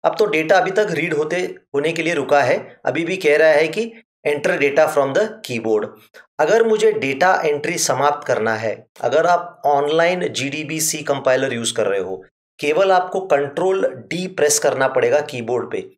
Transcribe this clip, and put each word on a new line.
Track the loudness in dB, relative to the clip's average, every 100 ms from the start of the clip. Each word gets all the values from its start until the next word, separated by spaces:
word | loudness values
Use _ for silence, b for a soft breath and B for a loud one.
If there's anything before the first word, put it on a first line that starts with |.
अब | -2 0
तो | 0
data | 0 2 2
अभी | 2
तक | -2 -2
read | -2 -2
होते, | -2 -2 -4 -6 -10 _
होने | -2 -2
के | -2
लिए | -2
रुका | -2 2 2
है, | 4 0 -4 -8
अभी | -6 -4
भी | -4 0
कह | 2 6
रहा | 6
है | 6 2
कि | -2 -6 B _ _ -4
"Enter | -2 -2 0
data | 2 4 2
from | 2 0
the | 0 -2 -6 -8
keyboard"। | -6 0 0 -2 B B B B -2
अगर | 2 4 4
मुझे | 4 2
data | 2 -4 0 2 2
entry | 0 -2 -4 -2
समाप्त | -2 2 2 0 -2
करना | -2 0
है, | -2 -4 -8 _ -6
अगर | 0 2 2
आप | 2 -2 -4 0
online | 0 2 2 2 0 -4
जीडीबी | -4 -6 -6 -8 -4
सी | -4 -4
compiler | -4 -2 0 0 0
use | -4 -4
कर | -2 -2
रहे | -2
हो, | -4 -10 -14 _ _ _
केवल | 0 2 4
आपको | 2 2 -6
control | 0 0 0 -2 0 0 -2 -6 -8
D | -6 -6
press | 0 0 2
करना | 0 0 0
पड़ेगा | 2 2 0
keyboard | -2 -8 -4 -4 -4
पे। | -10 -10